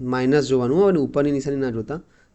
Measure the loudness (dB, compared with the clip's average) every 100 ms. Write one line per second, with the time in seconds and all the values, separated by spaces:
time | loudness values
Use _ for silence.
0 | -4 -2 2 2 2 0 2 2 4 2
1 | 0 0 0 -2 -2 -4 -4 -4 -8 -10
2 | -12 _ _